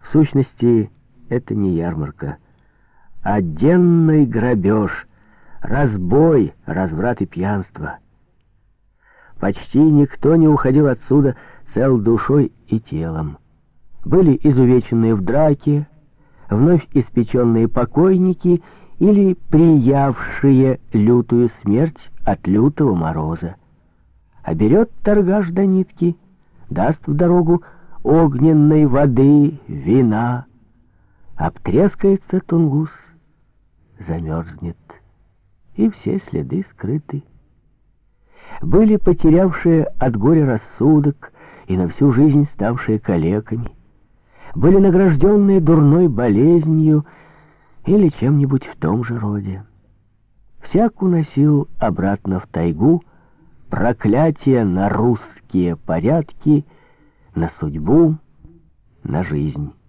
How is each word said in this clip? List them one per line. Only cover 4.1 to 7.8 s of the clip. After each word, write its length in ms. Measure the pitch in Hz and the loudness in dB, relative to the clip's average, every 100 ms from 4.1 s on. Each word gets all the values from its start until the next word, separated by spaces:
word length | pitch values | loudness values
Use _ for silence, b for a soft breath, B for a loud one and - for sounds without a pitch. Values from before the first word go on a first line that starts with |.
| 156 | 2
грабеж, 800 | 135 113 120 117 95 107 98 - - b b b b b | 2 0 -2 -2 0 0 -2 -8 -16 b b b b b
разбой, 960 | - 123 143 101 90 123 165 151 85 - | -4 -2 -2 -2 -2 2 4 2 0 -6
разврат 560 | - 85 95 78 113 117 | -10 -6 -4 -4 -6 -6
и 60 | 98 | -8
пьянство. 720 | - - 104 - - | -6 -6 -6 -8 -12